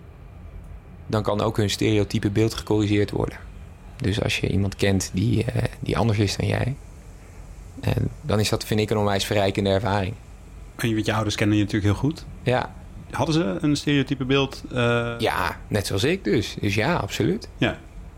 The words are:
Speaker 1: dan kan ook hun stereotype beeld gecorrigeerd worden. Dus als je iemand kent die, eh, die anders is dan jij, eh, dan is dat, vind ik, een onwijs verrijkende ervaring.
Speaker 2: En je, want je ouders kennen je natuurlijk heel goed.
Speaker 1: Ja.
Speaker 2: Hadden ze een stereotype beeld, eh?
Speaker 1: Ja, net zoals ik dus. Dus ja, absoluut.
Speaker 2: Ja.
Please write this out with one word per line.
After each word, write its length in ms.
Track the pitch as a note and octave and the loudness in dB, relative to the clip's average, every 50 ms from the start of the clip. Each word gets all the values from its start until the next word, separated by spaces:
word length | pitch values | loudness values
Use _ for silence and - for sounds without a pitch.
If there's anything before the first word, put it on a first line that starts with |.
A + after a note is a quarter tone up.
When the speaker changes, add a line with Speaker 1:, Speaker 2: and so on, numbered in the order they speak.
| - - - - - - - - - - - - - - - - - - - - - | -18 -20 -18 -18 -18 -18 -18 -16 -16 -16 -14 -14 -14 -14 -16 -16 -16 -18 -18 -16 -6
Speaker 1:
dan 160 | - A2 G#2+ G2+ | -2 0 0 2
kan 180 | G2+ G#2 G#2 | 2 2 2
ook 160 | G2+ A2 G#2+ | 2 2 2
hun 140 | - G#2+ G2 | 2 2 2
stereotype 600 | - - A2+ A2+ G#2+ G#2 G2+ - - G#2+ - G#2+ | 2 2 2 4 4 4 2 2 0 0 0 2
beeld 240 | G2+ G#2+ A2 A2+ - | 4 4 2 2 2
gecorrigeerd 560 | - - - G#2+ G#2+ G#2+ G2+ G#2 G#2 G2+ G2 | -2 -2 0 2 2 4 4 4 2 2 2
worden. 280 | - - - - - - - - - - - - - - - - - | 0 -2 -2 -2 -4 -8 -14 -14 -14 -16 -16 -16 -18 -18 -18 -18 -10
Dus 260 | - - G2 G2+ - - | -2 0 0 0 2 2
als 160 | - - - | 0 0 0
je 80 | - - | 0 2
iemand 280 | - G2 G2+ F#2+ - | 2 2 2 0 0
kent 340 | - G2+ G2+ G2 F#2+ - - - | 2 2 4 4 2 2 0 0
die, 320 | F2+ G2+ A#2+ A2+ G#2+ A2+ | 2 2 4 2 2 2
eh, 180 | A#2 A2+ A#2 A#2 - - - | 2 0 0 0 0 -2 -4
die 160 | - - - - | -4 -2 0 2
anders 200 | G#2+ A#2 G2+ G#2+ | 2 2 4 4
is 180 | G#2 G2 - | 2 2 2
dan 100 | - - | 0 0
jij, 300 | G#2 G#2 G#2+ G#2+ B2 C#3 - - - - - - - - - - - - - - - - - - - - - | 0 2 2 0 0 -2 -4 -10 -16 -18 -18 -18 -18 -18 -18 -18 -18 -18 -18 -16 -16 -16 -16 -16 -16 -14 -4
eh, 120 | - G#2 G#2+ - G#2+ G#2+ - - | -2 0 0 0 0 -2 -4 -6
dan 200 | - - G2+ G#2+ | -2 0 2 2
is 80 | G#2 - | 2 2
dat, 160 | A2+ - - | 0 -2 0
vind 160 | - A2+ G#2+ | 0 0 2
ik, 100 | G#2+ G2+ | 2 2
een 60 | A2+ G#2+ | 2 2
onwijs 260 | G#2 G2+ G2+ G2 - | 2 2 2 0 0
verrijkende 460 | - G#2+ G#2 G2 G2 G2 A2 G2 G2 | 2 2 4 4 4 2 2 2 4
ervaring. 440 | F#2+ G2 A2 F#2+ G2+ G#2 F#2+ F#2 A2 - - - - - - - - - - - - | 4 2 2 2 0 0 0 -2 -4 -8 -14 -18 -18 -18 -18 -18 -18 -16 -18 -16 -8
Speaker 2:
En 120 | - - A#2+ | -4 -2 0
je, 60 | A2 | 0
want 120 | G#2+ G2+ | 0 0
je 80 | A2+ G#2+ | 0 0
ouders 200 | A2 G#2+ G#2 - | 0 0 0 0
kennen 220 | - A2+ G#2 G#2 | 2 2 4 4
je 60 | G#2+ G2+ | 4 4
natuurlijk 280 | G2 - G#2 F#2 G2+ G2 | 2 0 2 2 2 2
heel 80 | - - C#3+ | 2 0 0
goed. 140 | E3 - - - - - - | -2 -2 -8 -14 -14 -4 0
Speaker 1:
Ja. 320 | B2 B2 B2 - - - - - - - - - - | 0 2 2 0 -4 -8 -14 -16 -16 -16 -16 -14 -8
Speaker 2:
Hadden 240 | - G#2 C3+ D#3+ D3+ | -4 -2 0 2 2
ze 220 | D#3+ F3+ G3 F#3 E3 | 2 2 0 -2 0
een 160 | D#3+ D3 D3 | 2 2 2
stereotype 480 | - - D3+ C#3+ C#3 B2+ - C#3+ C3 C3 | 2 2 2 2 2 2 2 0 -2 0
beeld, 380 | B2 C#3 C#3 C3+ C3 - - - - - | 2 4 4 2 2 -2 -8 -12 -6 -2
eh? 420 | B2+ A#2+ A#2+ A#2+ A#2+ A#2 A#2+ A#2 A2+ | 2 2 4 4 2 0 -2 -2 -2
Speaker 1:
Ja, 400 | A2+ F#2+ D2 F2+ F2+ D#2+ - - - - | 0 0 2 0 0 -2 -2 -6 -6 -2
net 180 | G#2+ G#2 F#2+ | -2 -2 0
zoals 180 | - G2+ G2 A2 | 0 0 2 2
ik 200 | D3 F#3 G3 - | 2 2 0 0
dus. 320 | G#3+ F#3 A#2 F#2+ - - - | 2 2 2 2 0 -4 -2
Dus 140 | - G#2 G2 | -2 0 2
ja, 200 | G#2+ G#2+ D3+ F3 | 2 2 2 2
absoluut. 520 | C#3+ - - - - G#2 - F#3+ A#3 - - - | 0 -2 -2 0 0 2 2 0 -2 -4 -10 -4
Speaker 2:
Ja. 220 | - C3+ G2+ D#2+ - - - - - - - - | 0 0 0 0 -4 -10 -16 -16 -16 -16 -16 -18